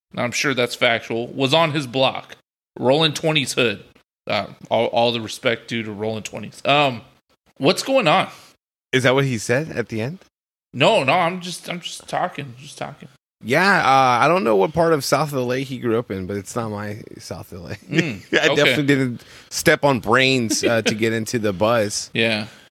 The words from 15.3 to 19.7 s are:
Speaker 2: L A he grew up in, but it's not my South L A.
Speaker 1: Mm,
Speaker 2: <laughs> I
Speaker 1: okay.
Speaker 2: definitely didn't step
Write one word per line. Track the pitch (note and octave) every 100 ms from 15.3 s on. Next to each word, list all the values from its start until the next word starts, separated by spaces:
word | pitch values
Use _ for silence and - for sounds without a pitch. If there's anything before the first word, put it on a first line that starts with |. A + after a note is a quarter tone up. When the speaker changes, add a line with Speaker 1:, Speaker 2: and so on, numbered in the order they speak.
Speaker 2:
L | C#3 B2
A | B2+
he | C3+ B2+
grew | A#2+ A2
up | A#2+
in, | G2 F#2
but | G2+
it's | G2 B2
not | A2+
my | G#2 G#2 G#2 - -
South | - G2 -
L | F#2 D2+
A. | -
Speaker 1:
Mm, | - D3+ E3+ G2 -
Speaker 2:
<laughs> |
I | E3+ D3+
Speaker 1:
okay. | C#3+
Speaker 2:
definitely | C#3+ D3+ C#3
didn't | C#3 C3 A#2 - - -
step | - -